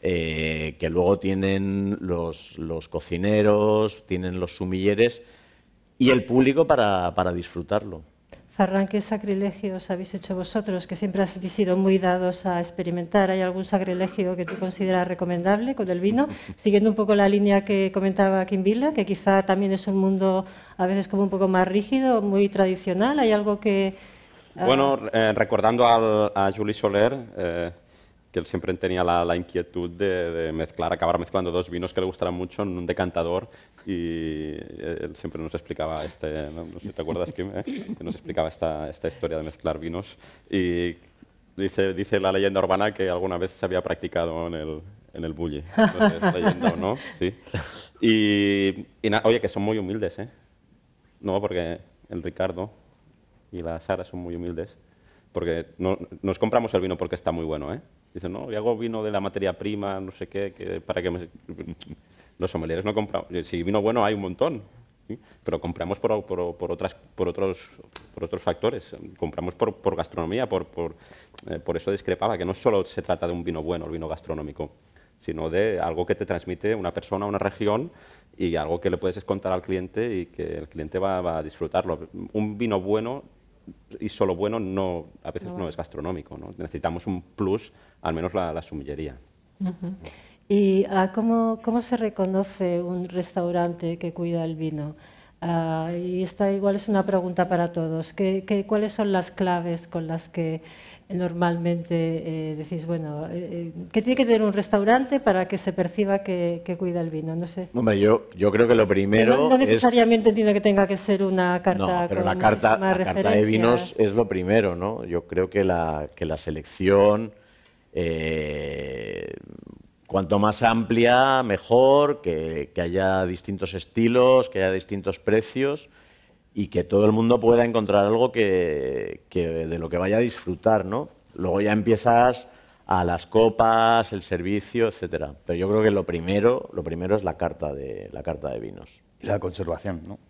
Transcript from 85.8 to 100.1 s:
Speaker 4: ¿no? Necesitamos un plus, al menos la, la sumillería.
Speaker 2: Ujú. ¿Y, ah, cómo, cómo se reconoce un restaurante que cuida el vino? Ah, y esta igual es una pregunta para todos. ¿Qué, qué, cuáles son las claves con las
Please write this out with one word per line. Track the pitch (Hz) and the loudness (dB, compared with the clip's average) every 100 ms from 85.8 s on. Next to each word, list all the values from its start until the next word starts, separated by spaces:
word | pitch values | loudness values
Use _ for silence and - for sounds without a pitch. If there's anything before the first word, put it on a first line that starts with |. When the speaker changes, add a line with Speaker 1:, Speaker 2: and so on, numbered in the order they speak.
| 85 - 78 90 73 71 | -10 -8 -8 -8 -10 -16
Speaker 4:
¿no? | 78 - | -16 -12
Necesitamos | 82 80 82 85 - | -10 -6 -4 -4 -6
un | 92 | -6
plus, | - - 98 104 - _ _ _ | -8 -4 -2 -2 -6 _ _ _
al | 82 80 | -6 -4
menos | 90 | -2
la, | 101 87 | -2 -4
la | 80 | -6
sumillería. | 80 78 67 73 78 62 _ _ _ _ | -10 -12 -10 -10 -10 -12 _ _ _ _
Speaker 2:
Ujú. | 185 175 175 190 - - - _ _ | -8 -8 -10 -12 -16 -20 -20 _ _
¿Y, | 202 196 190 196 | 2 4 2 2
ah, | 196 190 | 2 0
cómo, | 208 226 226 226 220 | 0 0 2 0 -2
cómo | 233 233 | -2 -2
se | 233 240 | -2 -2
reconoce | 220 208 185 190 196 - 185 175 | -2 -2 0 0 -2 -2 -2 -2
un | 175 180 180 | -2 -6 -4
restaurante | 180 175 - 175 175 175 170 170 170 | -6 -4 -4 -2 0 -2 -2 -6 -4
que | 170 | -6
cuida | 165 170 170 | -6 -4 -2
el | 160 156 | -4 -4
vino? | 160 151 147 151 - - - _ | -4 -4 -8 -10 -20 -20 -20 _
Ah, | 170 170 165 160 160 175 | -2 0 0 -2 -4 -4
y | 180 180 | -4 -4
esta | 185 - 202 | -4 0 0
igual | 196 202 202 | 2 0 0
es | 202 | 0
una | 202 190 | 0 2
pregunta | 190 180 175 180 | 0 0 -2 0
para | 180 170 | 2 0
todos. | 175 160 160 160 | -2 -4 -4 -6
¿Qué, | - 190 190 190 | -2 -2 -2 -2
qué, | 202 196 | -2 0
cuáles | 214 214 | -2 -2
son | 208 208 | -2 0
las | 185 180 | 0 -2
claves | - 185 175 175 165 - | -2 0 0 -2 -6 -6
con | 170 | -8
las | 160 | -4